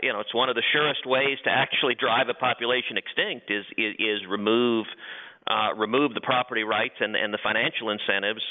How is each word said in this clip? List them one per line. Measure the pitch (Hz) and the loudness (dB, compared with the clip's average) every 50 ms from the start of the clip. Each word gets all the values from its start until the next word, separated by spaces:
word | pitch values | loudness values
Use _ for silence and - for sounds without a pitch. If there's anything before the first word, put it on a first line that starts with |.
| - | 0
you | 135 | 0
know, | 117 104 | -2 -2
it's | 107 - - | -4 -2 0
one | 117 127 131 | 2 2 2
of | 123 | 2
the | 113 113 - - | 2 2 2 2
surest | 151 151 151 139 - - | 2 2 2 0 -2 0
ways | 127 131 131 139 139 139 131 - | 2 2 2 4 2 0 0 0
to | 123 | 2
actually | - 127 135 - - - - 135 120 | 2 2 2 2 2 2 2 2 2
drive | - 139 123 113 120 135 117 | 2 2 2 4 4 2 2
a | 120 | 0
population | - - 123 120 - 120 117 123 127 123 - 123 101 | 0 0 0 0 0 0 0 0 0 0 -2 -4 -4
extinct | - - - - 175 214 170 120 - - | -6 -4 -2 -2 -2 -2 -4 -6 -4 -2
is, | 101 104 98 - - - | -2 -2 -4 -4 -4 -2
is, | 113 107 101 - | -2 -2 -2 0
is | 104 110 107 104 101 92 | 0 0 0 -2 -2 -4
remove, | 95 104 104 110 113 117 123 120 117 113 107 - - - - - - - - - - - - - | -2 0 2 4 4 4 4 4 2 0 -2 -4 -8 -14 -14 -16 -14 -14 -16 -18 -20 -10 -4 -2
uh, | 107 107 107 104 80 107 | 0 2 2 0 0 0
remove | 107 107 113 131 147 143 113 | 0 0 2 2 2 2 0
the | 110 | -2
property | - - 131 123 123 - 123 113 110 | -2 0 2 2 0 0 -2 -2 -2
rights | 107 110 104 113 127 - - | 0 0 0 0 -2 -2 -2
and, | 120 104 107 | -2 -2 0
and | - - 107 104 | 0 -2 -2 -2
the | 107 | -2
financial | - - 107 110 120 156 - - - 110 | 0 0 0 0 0 0 -2 -4 -4 -4
incentives, | 107 107 - - 98 98 98 101 110 110 110 - | -4 -2 -2 0 0 0 0 -2 -2 -4 -6 -8